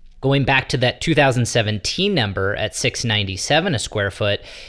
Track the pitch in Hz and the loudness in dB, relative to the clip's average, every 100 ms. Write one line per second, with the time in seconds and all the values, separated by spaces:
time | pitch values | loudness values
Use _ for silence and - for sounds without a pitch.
0 | - - 135 139 135 135 - 127 123 - | -20 -6 0 2 2 2 2 0 0 0
1 | - 151 139 123 117 123 107 107 - - | 0 4 4 4 2 0 0 -2 -4 -2
2 | 196 180 104 92 95 - 104 - 127 - | 0 0 0 0 -2 -2 -4 -2 -2 -2
3 | 113 104 98 92 - 147 190 120 - 107 | -2 0 -2 -4 0 0 2 -2 -2 -2
4 | 101 - 104 101 - - | -2 0 0 -2 -6 -20